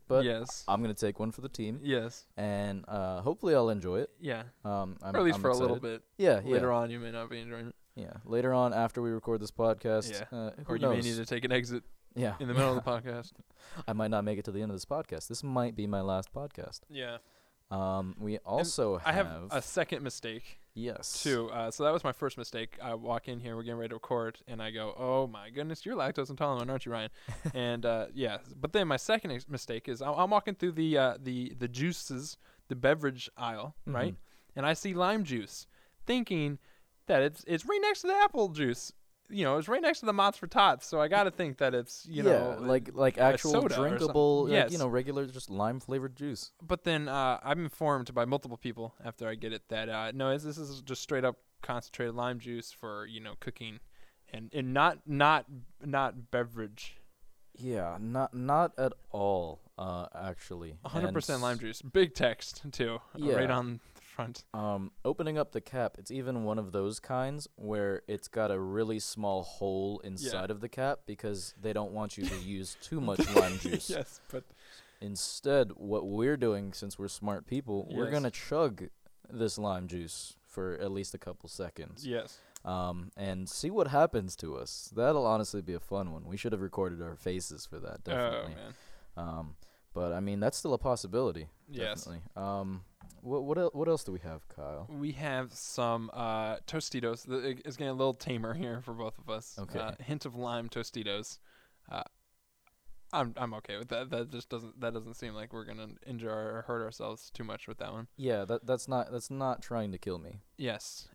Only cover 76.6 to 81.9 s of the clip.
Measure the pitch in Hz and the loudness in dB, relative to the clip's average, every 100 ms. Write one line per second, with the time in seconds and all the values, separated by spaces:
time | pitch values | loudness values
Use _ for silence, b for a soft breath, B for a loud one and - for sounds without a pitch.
76.6 | 98 - 101 - 98 - 104 98 - 127 | -2 -8 -8 -6 -8 -4 -2 -4 -2 -4
77.6 | 131 98 - - - 147 127 - - 151 | -2 -2 -2 -2 0 2 0 -4 0 2
78.6 | 147 92 90 - - - - 117 110 107 | 2 0 -10 -14 -20 -20 -10 -2 0 0
79.6 | 104 92 90 87 82 - - - _ - | -2 -2 -4 -6 -8 -10 -12 -16 _ -6
80.6 | 92 85 98 98 95 95 - 90 - - | -4 -2 -4 -4 -6 -8 -10 -12 -12 -8
81.6 | 87 - 76 | -8 -8 -12